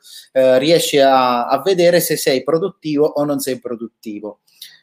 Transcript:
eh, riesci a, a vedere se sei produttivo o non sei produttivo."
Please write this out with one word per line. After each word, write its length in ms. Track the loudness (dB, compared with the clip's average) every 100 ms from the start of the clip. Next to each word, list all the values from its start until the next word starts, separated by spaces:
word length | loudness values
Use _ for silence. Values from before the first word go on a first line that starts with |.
| -20 -20 -6
eh, 260 | 0 2 4
riesci 400 | 4 2 2 2
a, 460 | 4 4 2 0 -2
a 140 | -2
vedere 380 | 0 2 4 2
se 160 | 0 -4
sei 260 | -2 -2
produttivo 600 | -2 -2 -4 -8 -6 0 0
o 180 | -2
non 160 | -4 -4
sei 200 | -6 -8
produttivo." 840 | -10 -12 -12 _ -14 -12 -14 -16 _ _ -20 _